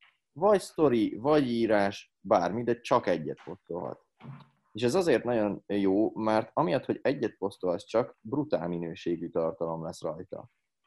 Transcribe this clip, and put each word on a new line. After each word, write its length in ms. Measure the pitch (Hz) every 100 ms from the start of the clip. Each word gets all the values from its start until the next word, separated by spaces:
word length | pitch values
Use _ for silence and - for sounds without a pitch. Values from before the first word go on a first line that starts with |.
| _ _ _ 139
vagy 200 | 196 202
sztori, 560 | - - 151 120 101 -
vagy 320 | 131 156 131
írás, 680 | 117 113 107 101 101 - _
bármi, 420 | 98 104 87 107
de 160 | 120 117
csak 280 | - 127 107
egyet 360 | 85 73 69
posztolhat. 640 | - 92 - 85 65 - _ _ - - - _ _
És 120 | 107
ez 120 | 120 165
azért 280 | 170 117
nagyon 400 | 117 120 104 95 -
jó, 480 | 101 98 98 110 -
mert 360 | 110 110 113
amiatt, 320 | - 170 139 -
hogy 140 | 113
egyet 360 | - 139 117 -
posztolhatsz 480 | 98 - 90 87 -
csak, 320 | 110 131 -
brutál 460 | 110 139 - 82 87
minőségű 600 | 85 85 87 - 82 82
tartalom 540 | 82 82 80 82 82
lesz 180 | 80 -
rajta. 480 | 85 78 90 - - _ _ _